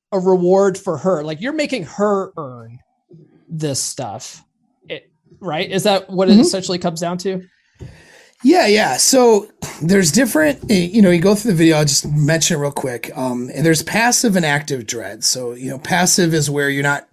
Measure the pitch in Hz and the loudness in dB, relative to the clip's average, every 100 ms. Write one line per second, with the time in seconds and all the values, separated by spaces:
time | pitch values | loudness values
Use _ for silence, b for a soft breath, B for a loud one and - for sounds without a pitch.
0 | _ 190 185 185 175 196 196 190 190 147 | _ -2 2 2 4 4 2 0 -6 -4
1 | 190 165 151 156 247 311 294 254 143 - | -2 -2 -4 -8 -6 -4 -4 -6 -8 -4
2 | 208 196 190 165 139 123 113 120 _ _ | -2 -2 -4 -10 -14 -16 -20 -20 _ _
3 | _ 165 _ _ - 160 151 127 - - | _ -20 _ _ -14 -8 -6 -4 -6 -8
4 | 117 107 - - _ _ _ _ - 156 | -10 -12 -16 -20 _ _ _ _ -16 -16
5 | - _ _ _ 185 151 185 190 214 196 | -16 _ _ _ -8 -6 -4 -2 0 0
6 | 196 185 190 208 330 190 185 180 180 165 | -2 0 6 6 6 0 -6 -6 -6 -6
7 | 170 180 196 190 185 B B B B B | -6 -6 -6 -8 -10 B B B B B
8 | B B B B 254 359 220 208 175 127 | B B B B 2 4 4 4 2 0
9 | - 262 240 214 - _ - - 156 196 | 2 4 6 4 0 _ -16 -6 2 2
10 | 170 170 254 302 311 269 - 196 175 220 | 4 2 2 2 0 0 0 0 2 4
11 | 190 175 190 208 240 165 165 151 147 - | 6 6 2 2 0 2 4 4 2 0
12 | 147 147 147 165 - 156 143 139 135 120 | -2 0 0 0 0 -2 -4 -6 -8 -8
13 | - 131 127 123 127 - 165 156 160 202 | -10 -8 -6 -6 -8 -2 0 0 0 -2
14 | 233 240 240 185 160 143 151 131 107 117 | 0 2 0 0 0 -2 -4 -8 -8 -10
15 | 98 107 - 127 123 123 131 131 - 180 | -10 -6 -4 -4 -6 -8 -10 -10 -4 0
16 | 180 - 170 160 147 143 143 139 143 143 | 2 2 2 0 0 -2 -2 0 -2 -2
17 | - | -6